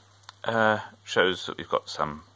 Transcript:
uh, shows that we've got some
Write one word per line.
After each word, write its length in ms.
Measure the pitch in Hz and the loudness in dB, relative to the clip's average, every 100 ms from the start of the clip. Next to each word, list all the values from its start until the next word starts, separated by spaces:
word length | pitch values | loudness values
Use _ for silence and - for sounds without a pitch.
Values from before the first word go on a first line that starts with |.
| _ _ - - | _ _ -20 -10
uh, 360 | - 113 110 107 - - | -4 2 2 2 -2 -18
shows 420 | - 117 92 87 - | -6 2 2 2 -6
that 140 | - | -10
we've 100 | 85 | -2
got 180 | - - | -2 -2
some 360 | - 76 76 - | -6 -6 -6 -16